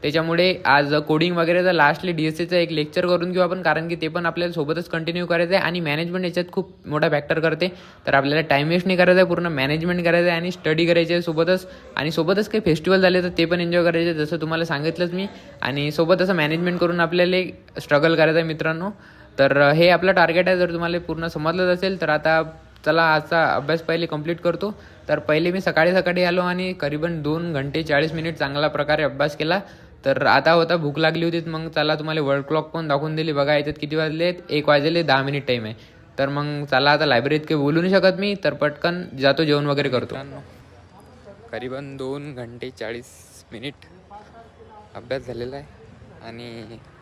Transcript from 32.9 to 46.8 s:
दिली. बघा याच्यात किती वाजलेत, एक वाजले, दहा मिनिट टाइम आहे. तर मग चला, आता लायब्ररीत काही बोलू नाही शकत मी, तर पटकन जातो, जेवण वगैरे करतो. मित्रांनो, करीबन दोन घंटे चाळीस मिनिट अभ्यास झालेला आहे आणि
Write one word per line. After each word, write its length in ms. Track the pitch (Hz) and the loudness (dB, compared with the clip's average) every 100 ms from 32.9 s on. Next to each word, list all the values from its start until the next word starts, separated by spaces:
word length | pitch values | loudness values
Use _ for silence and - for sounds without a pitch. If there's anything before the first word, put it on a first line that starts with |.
| 143 156 156 | -2 -2 -4
दिली. 180 | 160 | -2
बघा 200 | 143 139 | 0 2
याच्यात 220 | 147 147 151 | 2 0 -6
किती 140 | 147 156 | -4 -2
वाजलेत, 380 | 156 156 175 180 - | -2 0 -2 -2 -4
एक 200 | 151 147 | -2 2
वाजले, 340 | 147 143 170 | 4 4 0
दहा 200 | 160 135 | 2 2
मिनिट 240 | 135 143 131 | 2 -4 -2
टाइम 180 | 120 110 | -2 -4
आहे. 80 | 110 - - - - | -12 -18 -20 -20 -4
तर 100 | 139 | -4
मग 360 | 143 147 147 147 | -2 -4 -6 -2
चला, 260 | 131 143 | 0 4
आता 140 | 147 151 | 2 4
लायब्ररीत 340 | 123 131 151 | 2 2 -2
काही 160 | 151 156 | 0 -2
बोलू 260 | 143 160 | 2 0
नाही 120 | 180 | 2
शकत 260 | 190 185 180 | 4 2 2
मी, 160 | 202 202 | -2 -2
तर 100 | 151 | -4
पटकन 500 | 143 147 147 175 175 180 135 | -2 -4 -2 -4 -4 -8 0
जातो, 220 | 135 139 | 2 2
जेवण 220 | 160 147 143 | 2 2 2
वगैरे 240 | 143 139 | 0 0
करतो. 120 | - | -2
मित्रांनो, 340 | - - 139 135 - - - - - - - - - - - | -4 -10 -12 -18 -20 -20 -20 -20 -20 -20 -20 -20 -20 -20 -14
करीबन 460 | 110 123 135 143 135 | -12 -10 -10 -12 -10
दोन 360 | 131 139 143 | -8 -8 -10
घंटे 360 | 127 120 120 127 | -12 -14 -12 -14
चाळीस 360 | 127 110 120 123 - - - - | -12 -10 -10 -14 -20 -20 -20 -20
मिनिट 220 | 113 131 135 - 180 - 202 208 226 233 - - - - 98 | -14 -14 -16 -20 -20 -20 -20 -20 -20 -20 -20 -20 -20 -20 -20
अभ्यास 320 | 117 131 123 | -10 -10 -10
झालेला 280 | 117 123 139 | -12 -10 -12
आहे 100 | 147 - - - - - 113 | -16 -20 -20 -20 -20 -20 -18
आणि 500 | 117 120 117 110 117 | -16 -16 -16 -16 -18